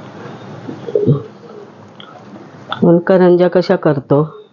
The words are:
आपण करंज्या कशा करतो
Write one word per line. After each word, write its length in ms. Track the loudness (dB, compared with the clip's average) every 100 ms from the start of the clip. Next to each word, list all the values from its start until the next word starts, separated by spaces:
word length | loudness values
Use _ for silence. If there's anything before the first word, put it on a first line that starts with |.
| -18 -18 -18 -16 -16 -16 -14 -14 -6 -2 0 -2 -4 -20 -20 -20 -20 -20 -20 -20 -20 -20 -20 -20 -20 -20 -12
आपण 280 | 0 2 2
करंज्या 500 | 4 4 4 4 2
कशा 280 | 0 0 0
करतो 580 | 0 -2 0 0 0 -8 -16